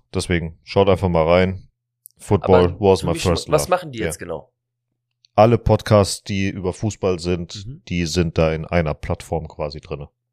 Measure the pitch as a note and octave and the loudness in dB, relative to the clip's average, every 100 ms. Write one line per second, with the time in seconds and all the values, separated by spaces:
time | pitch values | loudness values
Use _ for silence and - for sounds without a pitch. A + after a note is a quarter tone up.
0 | _ F#2+ - F2 D#2+ - - G2+ G2 F2+ | _ -6 -2 -2 -2 -10 -4 2 2 2
1 | F#2+ E2+ D#2+ F2 F#2 F#2 - _ _ _ | 2 2 4 4 2 -2 -12 _ _ _
2 | _ _ - G2+ - F#2 F2 F2+ G2+ F#2 | _ _ -2 0 4 4 4 2 2 2
3 | F2+ E2 F#2 E2 - D3+ - F3+ D#3+ A#2+ | 0 -2 -2 -2 0 -2 0 -4 -4 -8
4 | E2+ - F2 D#2 - _ _ _ _ _ | -8 -8 -10 -12 -14 _ _ _ _ _
5 | _ _ _ - A2 A2+ - G#2+ - G#2+ | _ _ _ 4 4 4 2 0 4 4
6 | F#2+ - - G2 G2 F#2+ F2+ - A2 - | 4 -2 -6 -4 -4 -4 -6 -4 -6 -2
7 | G2 F2+ F2 F2 F2 G#2+ G2 D3+ - F2 | -2 -2 -2 -2 -4 -12 -16 -16 -6 -4
8 | E2 E2+ E2 E2 D#2+ D#2+ D#2+ E2+ D2+ D2 | -2 0 0 2 0 0 -2 -2 -2 -4
9 | - E2+ - E2 D#2 - D2+ D2+ - C#2+ | -6 -8 -6 -8 -8 -10 -10 -10 -12 -12
10 | C#2+ _ _ | -12 _ _